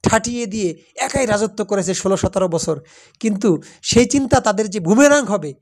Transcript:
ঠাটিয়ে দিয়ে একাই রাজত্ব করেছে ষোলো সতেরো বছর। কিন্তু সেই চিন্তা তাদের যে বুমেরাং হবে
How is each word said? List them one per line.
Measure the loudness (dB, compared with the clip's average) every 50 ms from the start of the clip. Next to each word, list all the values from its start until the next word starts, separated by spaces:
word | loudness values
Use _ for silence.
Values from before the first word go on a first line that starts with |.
| 0
ঠাটিয়ে | 0 0 0 -2 -4 -6 -6 -8
দিয়ে | -6 -6 -4 -4 -4 -4 -6 _ _ _
একাই | -6 -6 -4 -2 -2 0
রাজত্ব | 0 0 0 -2 -4 -4 -6 -4
করেছে | -2 -2 -2 -2 -2 -4
ষোলো | -2 0 -2 0
সতেরো | 0 -2 -2 -2 -2 -2
বছর। | 0 -2 -2 -2 -2 -4 -6 -8 _ -20 -20 -20 _ _ _
কিন্তু | -4 -2 -2 0 2 2 0 0 -2 -14 -20 _
সেই | -6 2 4 4 4
চিন্তা | 4 2 -2 0 2 0 2
তাদের | 2 0 0 0 -2 -4
যে | -4 -4
বুমেরাং | 0 2 4 6 6 6 6 4 2
হবে | 0 -4 -4 -4 -8 -12 _